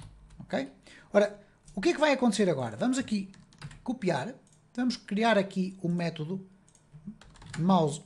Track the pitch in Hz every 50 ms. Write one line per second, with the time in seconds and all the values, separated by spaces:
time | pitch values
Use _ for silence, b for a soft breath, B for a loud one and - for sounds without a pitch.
0 | - - - - - - - - - - - - - - - - B B B B
1 | B B - 202 208 202 - b b b b b b - - 202 190 240 247 262
2 | 302 302 269 - 247 240 196 - 208 180 156 131 123 117 113 120 190 247 262 269
3 | - - 220 202 190 - - - - _ - _ - - - - - - - -
4 | - 175 165 131 135 220 262 - _ _ _ _ _ _ _ 240 254 254 240 -
5 | - - 202 208 226 233 214 202 185 190 - 190 185 185 - - - 170 175 175
6 | 170 165 160 - 151 156 190 190 190 - _ _ _ _ _ _ _ _ - 151
7 | - 196 220 - - - - - - - - 156 160 185 190 175 160 143 143 -
8 | -